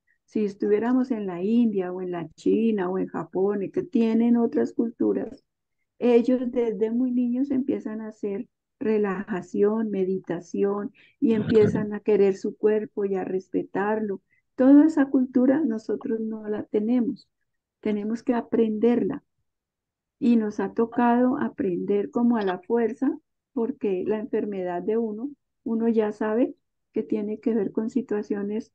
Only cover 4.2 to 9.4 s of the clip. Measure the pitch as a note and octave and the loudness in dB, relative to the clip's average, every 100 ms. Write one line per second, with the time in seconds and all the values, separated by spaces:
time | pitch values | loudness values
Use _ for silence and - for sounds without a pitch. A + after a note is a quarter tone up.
4.2 | A#3 A#3 A#3 A#3 A#3 - A#3 - G#3+ F#3+ | 4 4 2 0 -2 -2 -4 -2 -2 0
5.2 | A3 - _ _ _ _ _ - A#3+ A#3+ | -6 -14 _ _ _ _ _ -2 4 4
6.2 | A#3+ B3+ B3 A#3+ A#3 G3 A3 A#3 B3+ B3 | 4 0 0 -2 -2 -2 -2 0 -2 0
7.2 | A#3+ B3 C#4+ B3+ - G#3 A3 G#3+ G#3+ - | -2 -2 -2 -2 -2 -4 -4 -10 -12 -8
8.2 | G#3 G3 - _ _ - A3 G#3+ G#3 F#3 | -8 -6 -10 _ _ -8 -2 0 0 -2
9.2 | G#3 F3+ | -6 -8